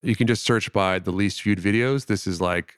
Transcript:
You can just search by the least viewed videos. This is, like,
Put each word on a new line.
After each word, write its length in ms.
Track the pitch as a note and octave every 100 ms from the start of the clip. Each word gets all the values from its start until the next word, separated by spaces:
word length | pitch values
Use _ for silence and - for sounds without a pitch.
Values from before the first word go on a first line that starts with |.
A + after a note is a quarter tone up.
You 120 | - A2+
can 120 | A#2
just 180 | A2+ -
search 260 | A#2 -
by 280 | - F#2+ F#2
the 100 | F#2
least 320 | F2+ G2+ -
viewed 160 | G#2+ G2+
videos. 480 | F#2 G#2+ B2 C#3 -
This 220 | G#2 -
is, 120 | F2
like, 360 | F2+ F2 E2+